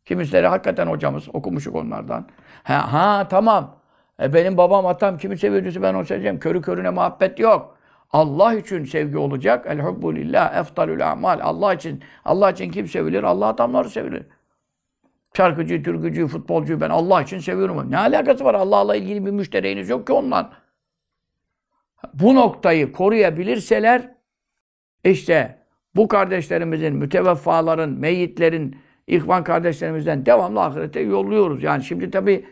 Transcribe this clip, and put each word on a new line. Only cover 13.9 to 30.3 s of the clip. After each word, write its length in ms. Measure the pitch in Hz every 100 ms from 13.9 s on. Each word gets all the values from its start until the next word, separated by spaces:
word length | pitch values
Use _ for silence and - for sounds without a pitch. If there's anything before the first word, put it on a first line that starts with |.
sevilir. 360 | - - - - _ _ _ _ _ _ _ _ _ _ -
Şarkıcı, 460 | 185 156 165 170
türkücü, 440 | 147 165 165 160 156
futbolcu 540 | 160 - 170 151 160
ben 100 | 156
Allah 320 | 160 170 185
için 160 | 143 190
seviyorum. 520 | 160 185 190 165 127
Ne 80 | 139
alakası 460 | 220 302 277 262
var? 100 | 269
Allah'la 420 | 208 190 208 202 208
ilgili 300 | 190 208 196
bir 40 |
müşteriniz 580 | 202 196 - 98 101 135
yok 180 | 247 -
ki 60 |
ondan. 380 | - 262 208 - - _ _ _ _ _ _ _ _ _ _ _ _ _ _ -
Bu 200 | 139 196
noktayı 580 | 269 233 143 190 165 139
koruyabilirseler, 1200 | - 190 226 190 160 185 233 - 220 220 247 254 _ _ _ _ _ _ _ _ _
işte 540 | 180 190 - 160 113 - _ _ _ -
bu 120 | 214
kardeşlerimizin, 880 | 208 185 185 151 170 165 160 156 143
müteveffaların, 960 | 143 180 180 165 170 165 165 160 156
meyyitlerin, 840 | 131 147 180 175 - 165 165 139 - _ _ -
ihvan 380 | 170 156 180
kardeşlerimizden 800 | 170 165 170 147 160 160 151 147
devamlı 340 | 131